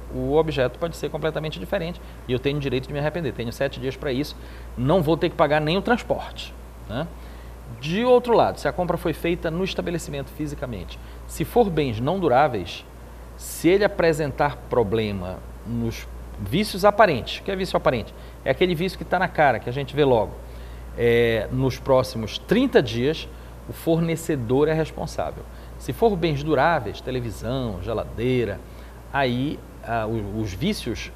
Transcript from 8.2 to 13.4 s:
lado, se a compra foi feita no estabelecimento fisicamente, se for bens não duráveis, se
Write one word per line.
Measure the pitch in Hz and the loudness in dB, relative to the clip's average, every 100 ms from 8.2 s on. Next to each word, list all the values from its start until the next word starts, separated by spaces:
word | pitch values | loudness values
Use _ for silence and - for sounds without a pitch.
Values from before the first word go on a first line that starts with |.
| 233 | 8
lado, | 202 110 - | 6 6 2
se | 151 | -2
a | |
compra | 156 175 170 | 0 0 0
foi | 175 | 0
feita | 147 170 175 165 | 0 0 0 -2
no | 165 | -2
estabelecimento | 185 - 180 170 147 143 135 | -2 -2 -2 -4 -4 -8 -8
fisicamente, | - 151 143 127 101 85 - - - - | -6 -6 -6 -6 -6 -8 -12 -14 -16 -10
se | - | -4
for | 165 240 208 | 0 4 4
bens | 156 139 107 | 4 0 0
não | 131 196 | 0 2
duráveis, | 165 123 147 113 85 - - - - - - | 6 8 6 2 -4 -8 -14 -18 -16 -16 -16
se | - | -14